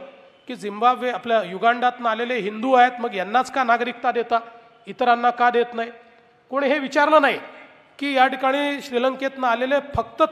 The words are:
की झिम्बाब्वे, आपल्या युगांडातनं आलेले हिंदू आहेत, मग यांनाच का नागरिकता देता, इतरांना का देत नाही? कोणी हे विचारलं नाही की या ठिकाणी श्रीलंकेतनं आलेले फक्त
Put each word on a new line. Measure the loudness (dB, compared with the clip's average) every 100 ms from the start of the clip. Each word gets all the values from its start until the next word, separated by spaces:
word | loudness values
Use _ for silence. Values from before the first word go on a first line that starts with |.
| -8 -20 -20 _ -14
की | -12
झिम्बाब्वे, | -10 0 0 2 -4
आपल्या | -6 0 0
युगांडातनं | 0 0 0 2 0 -2 -4
आलेले | -2 -4
हिंदू | -4 -4 -4 2
आहेत, | 6 6 2
मग | -6
यांनाच | -4 0 0 0
का | -2
नागरिकता | 0 0 0 -4 -2
देता, | -2 -2 -2 -4 -20 -20 _ -18
इतरांना | -2 2 4 2
का | 2 2
देत | 2 -2
नाही? | -4 -10 -12 -20 _ _ _ -6
कोणी | -2 0
हे | 0
विचारलं | 0 2 4 6
नाही | 4 0 -8 -20 -20 -20 _ -10
की | -2
या | 2 2
ठिकाणी | 2 0 0 -2 -4
श्रीलंकेतनं | -4 -2 -2 -2 -6 -2 -2
आलेले | 0 0 -2 -2 -6
फक्त | -6 -2 -2